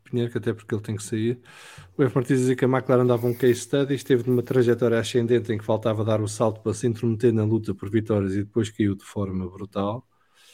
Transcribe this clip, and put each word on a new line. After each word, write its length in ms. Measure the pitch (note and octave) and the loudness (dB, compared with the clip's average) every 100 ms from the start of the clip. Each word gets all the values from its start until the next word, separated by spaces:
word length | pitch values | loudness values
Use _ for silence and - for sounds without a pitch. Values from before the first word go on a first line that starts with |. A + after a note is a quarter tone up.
Pinheiro, 300 | - B2 A#2 | -8 -4 -4
que 60 | A#2 | -4
até 140 | A2 | -4
porque 220 | G#2+ - | -6 -6
ele 80 | G#2+ | -6
tem 140 | G#2+ G#2 | -6 -8
que 60 | |
sair. 380 | - A2 A2+ B2 - - - - - - | -6 -4 -2 -4 -10 -20 -20 -20 -8 0
O 60 | |
F 100 | C3 | 0
Martins 260 | - A#2+ C3 | 2 0 2
diz 160 | B2+ B2+ | 2 2
que 80 | |
a 40 | B2+ | 2
McLaren 380 | C3 B2+ B2+ B2 | 2 2 4 4
dava 180 | A#2+ B2 | 2 0
um 80 | |
case 260 | A#2+ B2+ A#2+ | 2 2 2
study, 340 | - C#3+ C#3 | 0 -2 0
esteve 340 | C3+ - B2+ A#2+ | -2 2 2 2
numa 140 | A#2+ | 0
trajetória 560 | A#2+ C3 A#2 A#2 A#2+ A2+ | 2 2 4 4 2 2
ascendente 540 | A2 A#2+ A#2 A#2+ A2 | 0 0 2 2 0
em 60 | G#2+ | -4
que 60 | |
faltava 400 | G#2+ G#2+ A2+ A2 | -2 0 0 -2
dar 160 | G#2+ G#2+ | 0 0
o 60 | G#2 | -2
salto 340 | - A2+ G#2+ | 0 0 0
para 140 | A2 | -4
se 140 | - B2 | -2 -2
intrometer 440 | A2 A#2 G#2+ A#2+ | -2 -2 2 2
na 120 | A2 | 2
luta 280 | G#2+ A2 A2 | 2 0 -2
por 160 | F#2+ G2 | -8 -2
vitórias 440 | A2+ A2 G#2 G2 | -2 0 0 0
e 80 | G2+ | -2
depois 260 | G#2 A#2 G#2+ | -4 -2 -2
caiu 280 | - G#2 G2 | 0 -2 -2
de 80 | |
forma 440 | - G#2 F#2+ F#2 F2+ | -8 -8 -6 -6 -8
brutal. 560 | F#2+ G2 G2+ G2+ A#2+ - _ _ _ _ | -10 -10 -4 -4 -4 -10 _ _ _ _